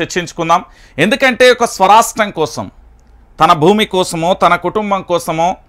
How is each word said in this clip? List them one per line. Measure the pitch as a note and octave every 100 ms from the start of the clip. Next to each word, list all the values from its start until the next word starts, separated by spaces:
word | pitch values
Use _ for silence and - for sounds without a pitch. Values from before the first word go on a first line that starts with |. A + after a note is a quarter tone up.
చర్చించుకుందాం. | E3 F#3 E3+ - E3 F3 - _ - -
ఎందుకంటే | F#3+ B3 C4 A#3+ B3+
ఒక | A#3+ A#3
స్వరాష్ట్రం | - G3 A3 A3+ A#3 G3+
కోసం, | D#3+ D3+ B2 G2 - - _ _ _ _ -
తన | E3
భూమి | E3 D#3+ G#3+ G#3
కోసమో, | F#3 F3+ E3+ E3
తన | G3 F3 F3
కుటుంబం | F3 G#3+ G#3 F#3+
కోసమో, | E3 E3+ E3+ D#3+ F3 -